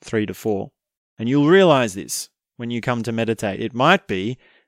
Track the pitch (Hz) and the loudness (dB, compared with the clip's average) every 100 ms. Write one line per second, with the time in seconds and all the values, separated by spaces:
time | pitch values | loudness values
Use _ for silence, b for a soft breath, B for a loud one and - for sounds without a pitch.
0 | - 110 104 95 113 98 - _ _ _ | -6 -4 -2 -4 -4 -4 -6 _ _ _
1 | _ - 113 143 147 190 185 139 117 95 | _ -8 0 2 4 6 6 4 2 -6
2 | 69 - - _ _ - 117 120 117 120 | -10 -10 -12 _ _ -12 -8 -6 -4 -4
3 | 113 113 113 113 104 98 110 117 147 190 | -4 -4 -2 -2 -4 -6 -6 0 2 2
4 | - 95 104 127 b b | 0 -6 -6 -8 b b